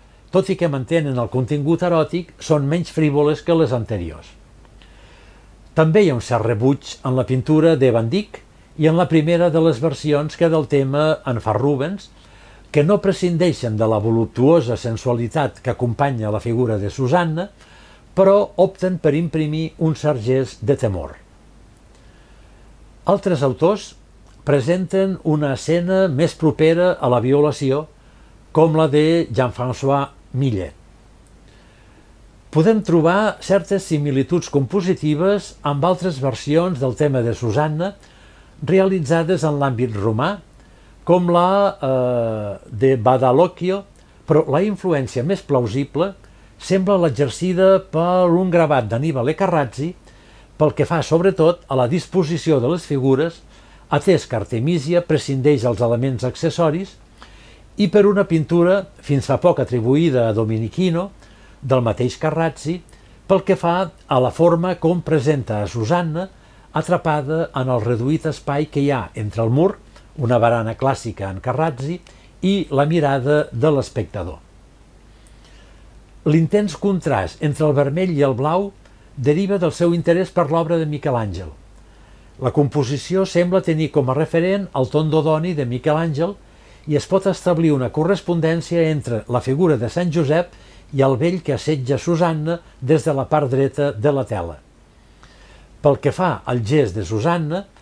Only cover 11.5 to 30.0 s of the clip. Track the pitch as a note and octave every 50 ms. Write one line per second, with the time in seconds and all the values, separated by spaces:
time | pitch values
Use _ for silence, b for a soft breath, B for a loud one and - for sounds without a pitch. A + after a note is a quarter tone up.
11.5 | G#2 - C3 D3 D3 B2 C#3 E3 G3+ G3 - - B B B B B B B B
12.5 | B B B B - D3 D3 E3 G#3 G3+ - G3 E3+ - F#3 F3+ E3+ D#3 F3+ F3
13.5 | C3 - - A#2 G#2+ G#2 A2+ A2 A2 G#2 G2+ A#2 A2+ A2+ A2+ - - A#2 B2 C#3+
14.5 | E3 E3+ A#2+ A#2+ A#2 G2+ - A#2+ A#2 G#2+ - C3 A#2+ A2+ A#2+ A2+ - D#3+ C#3+ B2+
15.5 | - - - B2 A#2 - B2+ A#2+ A2 - C#3+ C#3+ C3 A2+ G#2+ G#2 G#2+ G2+ - A#2+
16.5 | A2+ A#2 B2+ A2+ A2 G2+ G2 G2+ - - C3 B2 D3+ F3+ E3+ D#3+ D#3 E3 F#3+ G#3
17.5 | B B B B B B B B B B B B - - F#3+ G3 G3 G#3 G3+ -
18.5 | - - F#3 F#3+ F#3 - F#3 F#3 F#3 E3 - D#3 C#3+ D#3 F3 E3 - D#3+ D#3 D3+
19.5 | D3+ D#3 D#3+ D#3 - - D#3+ D#3+ D3 - - D3+ D3+ B2 G#2 A#2+ C3 C3+ C3 -
20.5 | - - G#2+ G#2 C#3 - - A2 F#2+ E2+ D2 C#2 - - - - - - - -
21.5 | - - - - - - - b b b b b b b b b b b b b
22.5 | b b b b b b - - - - - - G3 G3 - G3 F3+ B2+ C#3+ C3+
23.5 | B2 - D#3 F3 G#3+ G#3 - - - - _ _ _ _ - - - - - -
24.5 | D3 C#3 A#2 D3 F3 F#3 F#3 - - F#3+ G3 F#3+ F#3 - - E3+ D3+ D3+ D3+ C#3
25.5 | C3+ - - - D#3+ F3 F3 F3+ F#3+ F#3+ F#3+ F#3 C3 B2+ E3+ D3+ - - E3 D#3
26.5 | - - D#3 D#3+ E3 E3+ F3+ F#3 F3 - D3 B2+ B2 A#2+ A#2 C3 C#3 C#3+ D3 D3+
27.5 | C3 - D3 C3 C3 D3 D#3 - b b b b b b b b b b b -
28.5 | - D#3 D#3+ E3 D#3 D#3+ D#3+ D3 C#3 D3+ D3+ D#3+ E3+ E3+ - - A2+ C3 B2+ A#2+
29.5 | - - B2 B2+ A2+ - C#3 C3+ C#3 C#3